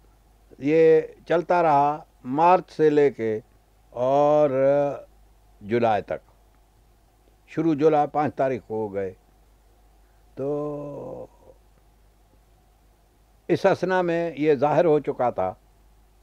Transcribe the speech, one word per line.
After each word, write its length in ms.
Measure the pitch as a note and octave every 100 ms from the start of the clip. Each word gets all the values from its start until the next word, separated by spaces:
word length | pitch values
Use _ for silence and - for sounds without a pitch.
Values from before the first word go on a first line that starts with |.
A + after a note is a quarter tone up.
| _ _ _ _ _ -
ये 540 | C3+ D#3+ D#3+ D#3 D#3 - -
चलता 320 | D#3+ E3+ F3
रहा 440 | E3+ C#3+ C#3+ D3+ - _ B2+
मार्च 360 | C#3 E3+ F#3 D#3+
से 200 | - D#3
लेके 480 | D3 C#3+ A#2 A2+ A2 - _ _ _ _
और 580 | A#2+ B2+ C#3 D3 D3+ D3+ C3 C3+ C#3+ C#3+ B2 - _ _ _ _ _
जुलाई 420 | G2+ A#2 A#2 G#2
तक। 180 | F2 D#2+ _ _ _ _ _ _ _ _ _ _ _ _ -
शुरू 240 | - D#3+
जुलाई 320 | D3 D#3 D3+ C#3+
पाँच 260 | D3 D3
तारीख 300 | - C3+ B2+ -
को 80 | A2
हो 120 | G#2+
गए। 220 | G2 F#2+ F#2+ _ _ _ _ _ _ _ _ _ _ _ -
तो 920 | C3+ D3 D3 D3 D3 - - - - _ - - _ _ _ _ _ _ _ _ _ _ _ _ _ _ _ _ _ _ -
इस 180 | E3+ F#3+
असना 360 | E3+ F3+ F#3
में 320 | F3 E3 E3+ C#3
ये 200 | D3+ C#3+
जाहिर 300 | D3 D3 F3
हो 120 | D3+
चुका 300 | D3 C#3 B2
था 180 | G#2+ F#2 - _ _ _ _ _ _